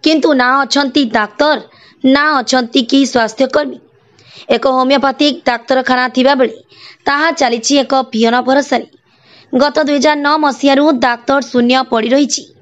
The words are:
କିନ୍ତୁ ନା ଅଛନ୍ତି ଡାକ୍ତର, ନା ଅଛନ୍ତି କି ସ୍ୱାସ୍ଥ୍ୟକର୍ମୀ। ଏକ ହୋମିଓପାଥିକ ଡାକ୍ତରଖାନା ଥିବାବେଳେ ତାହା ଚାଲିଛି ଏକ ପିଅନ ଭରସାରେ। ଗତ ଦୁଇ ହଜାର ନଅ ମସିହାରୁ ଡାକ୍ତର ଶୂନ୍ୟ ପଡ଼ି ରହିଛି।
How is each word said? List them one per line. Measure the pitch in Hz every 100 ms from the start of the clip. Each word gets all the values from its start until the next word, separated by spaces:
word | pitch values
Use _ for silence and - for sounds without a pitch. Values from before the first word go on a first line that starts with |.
କିନ୍ତୁ | 311 311 320
ନା | 277 247 269
ଅଛନ୍ତି | 269 277 277 294 262
ଡାକ୍ତର, | 220 208 - 302 277 185 _ - _
ନା | 262 277 294
ଅଛନ୍ତି | 294 240 254 233 277
କି | 233 269
ସ୍ୱାସ୍ଥ୍ୟକର୍ମୀ। | 269 247 220 - 262 302 294 - _ _ _ _ _ - -
ଏକ | 240 269
ହୋମିଓପାଥିକ | 262 254 277 269 262 294 269
ଡାକ୍ତରଖାନା | - 240 233 262 254 254 254
ଥିବାବେଳେ | 247 254 277 247 - _ - - -
ତାହା | - 285 320
ଚାଲିଛି | 330 254 233 226 277
ଏକ | 247 269
ପିଅନ | 254 220 226 240
ଭରସାରେ। | 247 269 262 240 - _ _ _ _ - _
ଗତ | 254 285 294
ଦୁଇ | 294 285
ହଜାର | 294 294
ନଅ | 285 311
ମସିହାରୁ | 294 254 277 269 294 269
ଡାକ୍ତର | 247 240 - 277
ଶୂନ୍ୟ | 254 247 240 262
ପଡ଼ି | 254 233 226
ରହିଛି। | 269 269 - - _